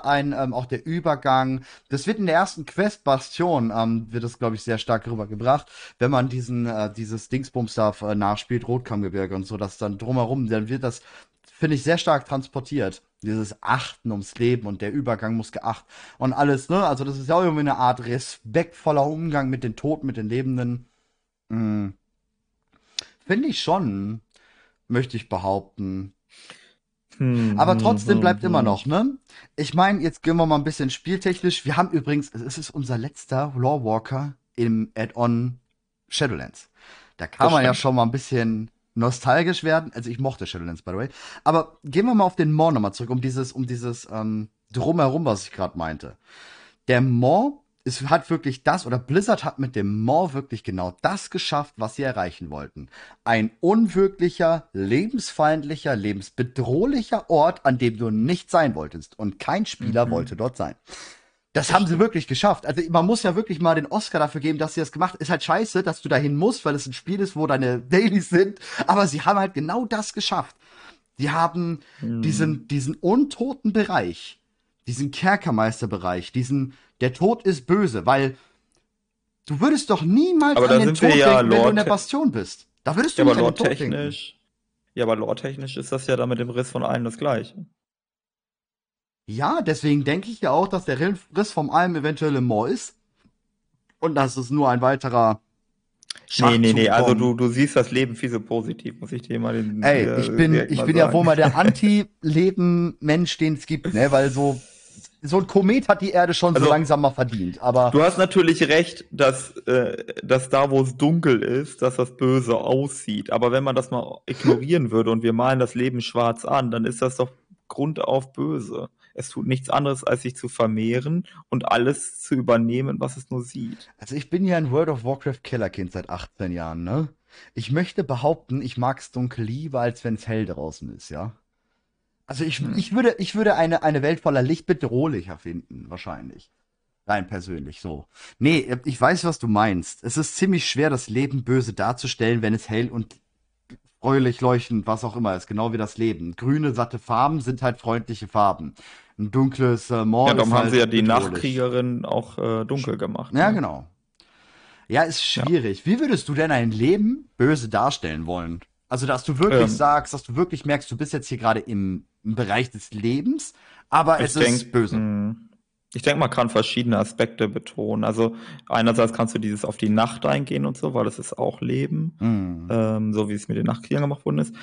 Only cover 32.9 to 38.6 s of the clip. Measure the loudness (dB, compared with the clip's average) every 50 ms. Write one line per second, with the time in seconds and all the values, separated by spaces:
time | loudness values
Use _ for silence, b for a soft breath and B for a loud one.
32.9 | -4 -4 -6 -8 -10 -14 -10 -4 -2 -2 -2 -2 -2 0 0 0 0 0 0 0
33.9 | -2 -2 -2 -4 -6 -6 -6 -6 -10 _ _ _ _ -2 0 2 2 0 -2 -4
34.9 | -6 -6 -8 -6 -4 -2 0 0 2 0 -2 -4 -6 -8 _ _ _ _ _ _
35.9 | _ _ _ -8 -4 -2 -2 -2 -2 -4 -10 -12 -16 -20 -20 _ _ B B B
36.9 | B B B B B B -12 -8 -2 2 2 4 4 6 4 4 2 2 0 0
37.9 | 2 2 2 2 0 -4 -6 -4 -2 -2 0 0 -2 -4